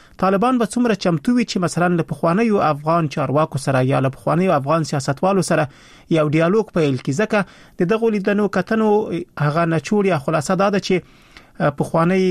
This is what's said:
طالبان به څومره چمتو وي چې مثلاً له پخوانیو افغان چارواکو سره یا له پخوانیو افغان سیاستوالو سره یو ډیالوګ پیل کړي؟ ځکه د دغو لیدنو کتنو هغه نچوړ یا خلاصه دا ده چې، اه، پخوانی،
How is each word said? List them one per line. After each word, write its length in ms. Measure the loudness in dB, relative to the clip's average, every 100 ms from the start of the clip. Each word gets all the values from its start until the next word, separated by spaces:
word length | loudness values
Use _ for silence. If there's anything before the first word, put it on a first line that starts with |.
| -20 -4
طالبان 400 | 0 2 2 0
به 60 |
څومره 280 | 0 0 0
چمتو 420 | 0 0 0 0
وي 100 | 0
چې 120 | 0 -2
مثلاً 400 | -2 0 0 0
له 60 |
پخوانیو 560 | -2 -2 0 2 2 2
افغان 500 | 0 -2 0 0 0
چارواکو 500 | -4 -2 0 0 -2
سره 240 | -2 0
یا 160 | 2 0
له 80 | 0
پخوانیو 440 | -4 -2 0 2
افغان 320 | 0 0 -2
سیاستوالو 580 | -2 -4 -4 -2 0 0
سره 260 | 0 0 -2 -6 -20 -18 -2
یو 180 | 0 2
ډیالوګ 440 | 2 2 2 0
پیل 220 | 0 0 0
کړي؟ 140 | -4
ځکه 340 | -2 0 -2 -4 -10 -16 -4
د 80 | 0
دغو 200 | 2 0
لیدنو 380 | 0 0 0 0
کتنو 640 | -2 -2 0 2 2 0 -6 -8 -4
هغه 260 | -2 0
نچوړ 420 | 0 -2 0 0 2
یا 120 | 0
خلاصه 360 | -2 -4 -2
دا 160 | 0 0
ده 80 | 0
چې، 140 | 0 -2 -2 -20 -20 -20 -20 -4
اه، 100 | -4
پخوانی، 540 | -2 -2 0 2 2 2